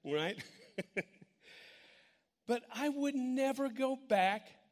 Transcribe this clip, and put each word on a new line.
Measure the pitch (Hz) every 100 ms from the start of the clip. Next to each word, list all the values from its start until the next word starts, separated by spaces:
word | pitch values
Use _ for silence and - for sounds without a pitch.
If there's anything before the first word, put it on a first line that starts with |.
right? | 147 151 160 208 - - - - - -
<laughs> | - - - _ - - - - - - - _ _ _ -
But | 240 233
I | 220 294
would | 285 285
never | 285 254 254 269 269 277
go | 220 262 269 -
back | 208 185 208 - - _